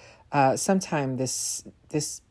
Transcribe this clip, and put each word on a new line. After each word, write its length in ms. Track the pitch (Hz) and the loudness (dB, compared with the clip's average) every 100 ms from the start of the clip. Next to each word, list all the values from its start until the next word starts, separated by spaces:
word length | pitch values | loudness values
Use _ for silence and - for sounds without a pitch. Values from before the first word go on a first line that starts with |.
| - - _ | -20 -20 _
uh, 240 | 143 135 107 | 2 4 4
sometime 600 | - 190 - 156 135 127 | 2 2 2 -2 -2 -2
this, 460 | 127 - - - - - _ | -2 -4 -6 -6 -10 -20 _
this, 320 | 151 147 - - | -4 -4 -8 -16